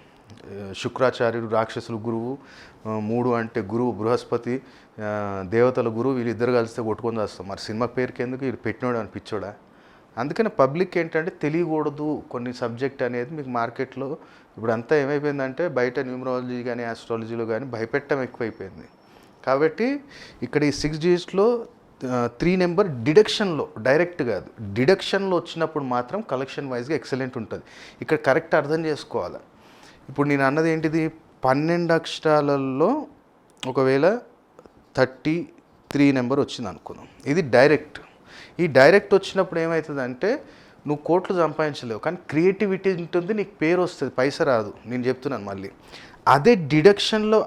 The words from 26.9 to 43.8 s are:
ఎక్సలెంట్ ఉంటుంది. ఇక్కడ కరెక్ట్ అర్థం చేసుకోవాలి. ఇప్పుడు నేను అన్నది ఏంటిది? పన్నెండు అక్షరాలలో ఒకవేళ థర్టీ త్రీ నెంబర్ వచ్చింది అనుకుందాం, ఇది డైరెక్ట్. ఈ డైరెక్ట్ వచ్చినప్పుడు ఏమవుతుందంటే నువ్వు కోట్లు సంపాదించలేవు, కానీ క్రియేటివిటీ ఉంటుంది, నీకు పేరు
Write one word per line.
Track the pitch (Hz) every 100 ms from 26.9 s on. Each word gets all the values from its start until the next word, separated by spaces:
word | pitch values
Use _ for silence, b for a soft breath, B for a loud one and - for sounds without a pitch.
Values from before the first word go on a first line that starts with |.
| 156
ఎక్సలెంట్ | - 131 127 123
ఉంటుంది. | 107 92 - B B B
ఇక్కడ | - -
కరెక్ట్ | - 135 - 170
అర్థం | 139 160 165
చేసుకోవాలి. | 143 - 117 87 73 - _ B B B B -
ఇప్పుడు | 135 143
నేను | 143
అన్నది | 135 147 165
ఏంటిది? | 160 160 160 160 - - _ 127
పన్నెండు | 135 156 175 170
అక్షరాలలో | 165 160 - 160 151 143 139 135 131 170 294 262 - _ _ _ _ 131
ఒకవేళ | 127 131 135 160 233 - _ _ - - - _ -
థర్టీ | 127 - 151 165 156 - _ _ _
త్రీ | 139 143
నెంబర్ | 135 123 139
వచ్చింది | 131 - 113
అనుకుందాం, | 80 - - - - 120
ఇది | 156
డైరెక్ట్. | 151 117 143 151 - - - - B B B B
ఈ | 175
డైరెక్ట్ | 127 139 196 202
వచ్చినప్పుడు | 196 196 190 185 170
ఏమవుతుందంటే | 165 165 156 143 127 127 190 269 - B B B 139
నువ్వు | 147
కోట్లు | - 170 185 190
సంపాదించలేవు, | 156 147 156 139 123 107
కానీ | 151 180 -
క్రియేటివిటీ | 143 175 190 208 190 196 180
ఉంటుంది, | 170 175 175
నీకు | 214 190 -
పేరు | 156 180